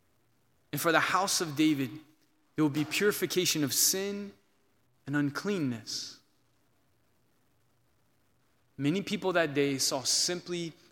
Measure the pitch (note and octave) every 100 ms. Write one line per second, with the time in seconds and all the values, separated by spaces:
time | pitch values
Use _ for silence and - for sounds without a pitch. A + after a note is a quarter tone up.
0 | _ _ _ _ _ _ - D3 E3+ D#3+
1 | - F3+ F#3+ - E3 C#3+ D#3 C#3 B2+ G#2
2 | - _ _ _ _ - D#3 C#3+ D3 -
3 | G3+ - F#3 F3+ E3+ D#3+ C#3 - - F#3+
4 | G3 G3+ G3+ - _ _ _ _ _ _
5 | - D3 C#3+ C#3 G3+ G3 C3+ A2+ - -
6 | - - _ _ _ _ _ _ _ _
7 | _ _ _ _ _ _ _ _ _ _
8 | _ _ _ _ _ _ _ - C#3+ F#3+
9 | F#3+ G3+ F#3 F3 D#3+ C#3 C#3+ C3+ - C#3
10 | A#2 - - F3+ - F3 E3 - _